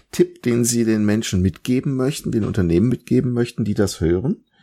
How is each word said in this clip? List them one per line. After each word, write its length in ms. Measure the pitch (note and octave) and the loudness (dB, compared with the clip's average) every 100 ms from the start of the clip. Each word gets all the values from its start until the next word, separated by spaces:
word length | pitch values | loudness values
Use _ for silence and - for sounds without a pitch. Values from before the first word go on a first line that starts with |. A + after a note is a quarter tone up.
| _ | _
Tipp, 300 | - F3 - | -2 -2 0
den 240 | B2 A#2+ A#2 | -2 0 0
Sie 200 | A#2 A2 | 0 0
den 200 | A2 G#2 | 2 2
Menschen 360 | G#2+ A2+ F#2+ | 0 0 0
mitgeben 540 | F#2 - - B2+ D3 C3 | 0 -2 -2 -2 0 -2
möchten, 360 | B2+ D3 - | -2 -4 -4
den 120 | A#2 | -2
Unternehmen 460 | G2+ G#2 F2 E2+ A#2+ | -2 0 2 2 2
mitgeben 420 | C3 - B2 B2 | 0 0 0 0
möchten, 320 | A#2+ A#2+ - | 0 -2 -2
die 120 | G#2+ G#2+ | -4 0
das 260 | G2+ - | -2 0
hören? 420 | E2 F2+ B2+ G#3+ _ _ | 0 0 0 -4 _ _